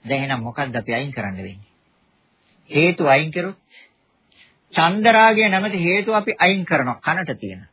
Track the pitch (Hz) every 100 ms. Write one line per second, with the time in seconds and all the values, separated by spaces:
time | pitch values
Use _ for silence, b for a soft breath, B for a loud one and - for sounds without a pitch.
0 | 113 135 135 131 117 120 139 120 110 117
1 | 143 123 101 95 98 98 - _ _ _
2 | _ _ _ _ _ _ _ 151 170 170
3 | 156 139 156 175 180 196 _ b b _
4 | _ _ _ b b b _ - 165 196
5 | 220 220 226 214 214 190 208 190 170 190
6 | 202 214 208 - 175 196 175 156 127 117
7 | - 170 175 - 101 95 90